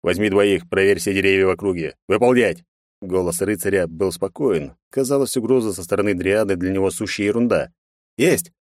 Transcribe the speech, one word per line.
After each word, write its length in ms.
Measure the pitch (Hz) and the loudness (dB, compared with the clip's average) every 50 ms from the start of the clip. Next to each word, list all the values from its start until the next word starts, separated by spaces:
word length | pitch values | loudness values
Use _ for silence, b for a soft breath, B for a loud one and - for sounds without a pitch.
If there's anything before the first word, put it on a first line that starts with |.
Возьми 260 | - 85 90 90 107 104 | -2 -2 -2 0 0 2
двоих, 400 | 95 101 101 104 98 87 87 - | 2 4 4 4 2 0 -2 -2
проверь 300 | - 95 95 98 101 85 | 0 2 2 2 2 2
все 160 | 87 104 98 | 0 -2 -2
деревья 320 | 98 95 98 95 95 95 | 0 2 2 2 4 2
в 40 | 95 | 2
округе. 460 | 90 85 98 98 90 85 80 69 - _ _ - | 0 0 -2 -4 -4 -4 -6 -8 -10 _ _ -2
Выполнять!" 560 | 95 110 120 123 127 123 117 98 82 - _ _ _ _ _ _ _ _ | 0 2 4 4 4 4 2 0 -2 -4 _ _ _ _ _ _ _ _
Голос 400 | - 92 90 95 90 87 85 - | -8 -2 -2 0 0 -2 -2 -2
рыцаря 460 | 98 98 107 90 - 101 98 95 87 | -2 -2 -2 -2 -2 0 0 0 0
был 240 | 82 82 80 98 92 | -2 -2 -2 -2 -2
спокоен. 640 | 85 - 98 98 _ - 147 127 95 80 71 67 - _ _ _ | -2 -4 -6 -6 _ -2 0 0 0 0 -2 -6 -14 _ _ _
Казалось, 460 | - 139 135 123 143 139 135 120 - | -4 -4 0 0 0 0 0 0 -2
угроза 360 | 127 110 110 131 127 113 107 | -4 0 2 2 2 2 -2
со 120 | 92 92 90 | -6 -8 -4
стороны 300 | 85 - - 101 104 98 | -4 -2 0 0 0 -2
дриады 420 | 87 90 95 101 107 110 98 95 | 0 0 0 2 2 2 0 -2
для 160 | 87 90 95 | -2 -2 -2
него 180 | 95 98 95 95 | 0 0 0 -2
сущая 360 | 85 - 110 95 - - 101 | -2 -4 -6 -6 -4 -2 -2
ерунда. 460 | 101 104 117 120 120 101 80 65 - _ _ _ _ _ _ _ _ _ | 0 0 0 2 2 2 0 -2 -4 _ _ _ _ _ _ _ _ _
"Есть!" 360 | - 127 175 - - - - _ _ | 0 2 2 2 0 -2 -10 _ _